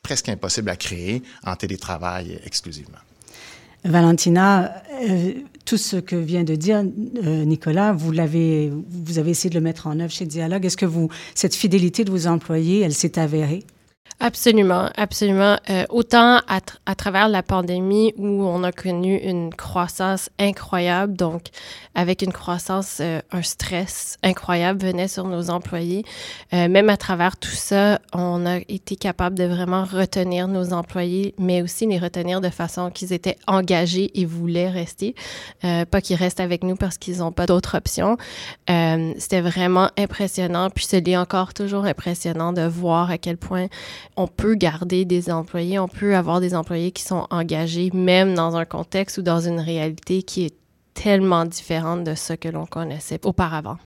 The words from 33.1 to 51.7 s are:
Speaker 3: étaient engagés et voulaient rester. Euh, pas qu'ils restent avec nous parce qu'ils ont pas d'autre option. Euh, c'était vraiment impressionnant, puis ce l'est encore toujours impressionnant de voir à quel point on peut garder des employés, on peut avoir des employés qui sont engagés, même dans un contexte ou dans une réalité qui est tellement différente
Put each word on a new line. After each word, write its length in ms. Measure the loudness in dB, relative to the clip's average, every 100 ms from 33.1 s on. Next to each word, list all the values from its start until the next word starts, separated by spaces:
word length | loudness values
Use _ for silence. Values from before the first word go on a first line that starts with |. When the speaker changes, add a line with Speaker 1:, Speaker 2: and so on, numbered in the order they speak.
Speaker 3:
étaient 240 | -2 -2 -4 0
engagés 640 | 0 4 2 2 0 -2 -2
et 40 |
voulaient 460 | -2 -2 -2 0 0
rester. 440 | -2 -6 -6 -6 -6 -14 -14 -16 -6
Euh, 220 | -2 0
pas 160 | 2 0
qu'ils 160 | 0 0
restent 240 | 0 0
avec 240 | -2 -2
nous 100 | -2
parce 240 | -2 -4 -4
qu'ils 240 | -8 -4
ont 80 | -4
pas 160 | -2 2
d'autre 300 | 2 2 -4
option. 400 | -2 0 0 0 -4 -14 -14 -10 0
Euh, 440 | 2 4 2 -2 -6
c'était 240 | -2 0
vraiment 480 | 2 0 2 4 4 2
impressionnant, 720 | -4 -2 -4 -2 -2 0 -2
puis 160 | -2 2
ce 100 | 2
l'est 200 | 4 0
encore 380 | 2 0 -2
toujours 300 | -4 -4 0
impressionnant 680 | -2 -2 -4 -4 -4 -2 -2
de 140 | 0 0
voir 460 | 0 2 2 2
à 60 | -2
quel 180 | -4 -6
point 320 | -4 -4 -4 -8 -16 -18 -12 -4
on 100 | -4
peut 280 | 0 0
garder 500 | 2 2 0 -2 0
des 260 | 2 0 0
employés, 480 | -4 -4 -4 -2 -2
on 80 | -2
peut 300 | -2 2 2
avoir 240 | 4 2
des 140 | 2
employés 380 | -2 -2 -2 -2
qui 100 | -4
sont 240 | -4 -4 -2
engagés, 600 | -4 -2 -2 -2 0 0
même 420 | 2 4 6 4
dans 220 | 2 0 0
un 80 |
contexte 540 | -4 -6 -4 -4 -4 -2
ou 40 |
dans 180 | 0 0
une 200 | 0 -2
réalité 640 | -2 -2 -4 -6 -4 -4
qui 240 | -2 -4 -4
est 80 | _ _ _ _
tellement 500 | -4 2 4 6 4
différente 600 | 2 -6 -4